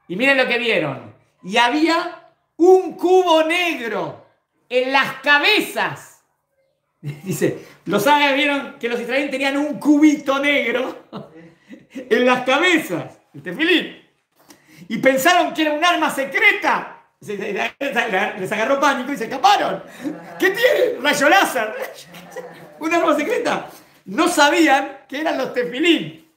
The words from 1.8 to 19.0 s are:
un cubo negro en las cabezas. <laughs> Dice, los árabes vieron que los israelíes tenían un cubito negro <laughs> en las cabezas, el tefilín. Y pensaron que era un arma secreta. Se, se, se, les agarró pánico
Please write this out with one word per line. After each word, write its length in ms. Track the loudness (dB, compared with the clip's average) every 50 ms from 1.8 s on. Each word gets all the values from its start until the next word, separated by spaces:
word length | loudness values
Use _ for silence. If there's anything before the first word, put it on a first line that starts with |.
| 0 2 0 0 -2 -6 -10 -14 -20 _ _ _ _ _ _
un 380 | 2 6 6 6 6 4 0 -8
cubo 500 | -4 0 4 4 4 4 4 4 4 4
negro 800 | 2 0 0 0 -2 -2 -4 -6 -6 -4 -4 -6 -8 -10 -14 -20 _ _ _ _ _ _ _ _ _
en 240 | -2 -2 0 2 0
las 200 | 0 0 0 -4 -6 0
cabezas. 1000 | 2 2 2 4 2 2 0 0 -4 -4 -4 -4 -6 -6 -10 -16 -20 -20 _ _ _ _ _ _ _ _ _ _
<laughs> 380 | _ _ _ _ _ _ _
Dice, 640 | -14 -14 -14 -12 -10 -8 -4 -2 -2 -2 -2 -4 -12 -20 -20 _ _
los 200 | -2 -2 0 4 4
árabes 260 | 4 4 4 2 2
vieron 420 | 2 0 0 0 -2 -4 -8 -12 -8
que 80 | -6 -4
los 120 | -4 -4
israelíes 300 | -4 -4 -2 -2 -2 -2
tenían 260 | -4 -2 -2 -2 -2 -2
un 200 | -2 -4 -6 -4
cubito 640 | 2 4 4 6 6 6 4 4 0 -2 -2 0
negro 640 | 0 0 0 0 0 -2 -2 -2 -4 -4 -8 -12 -18 _ -16
<laughs> 180 | -16 -16 -16 -20 -20 -20 -20 -20 _ _ _ -20 -20 -20 _ _
en 320 | -16 -2 0 2 2 4
las 140 | 4 2 2 0
cabezas, 760 | 0 0 2 2 2 2 0 0 -4 -6 -8 -8 -10 -16 _ _ _ _
el 100 | -16 -14
tefilín. 520 | -12 -8 -4 -2 0 0 0 -2 -4 -12 -18 _ _ _ _ _ _ _ _ _ _ -20 _ _ _ -20 -20 -12 -8
Y 100 | -6 0
pensaron 560 | 2 2 2 4 2 4 4 4 2 0 0
que 80 | -2 -2
era 100 | 0 0
un 120 | 0 0
arma 260 | 0 2 2 0 -2
secreta. 840 | -2 -4 -6 -4 -2 2 2 2 2 2 0 0 0 0 -4 -8 -16 -20 _ _ _ _
Se, 160 | -12 -10 -10
se, 160 | -8 -6 -6 -4
se, 840 | -4 -4 -6 -6 _ -6 -4 -2 -2 -2 0 0 -2 -2 -2 -4 -8
les 120 | -6 -6 -4
agarró 280 | -4 0 0 0 2
pánico 320 | 2 0 0 0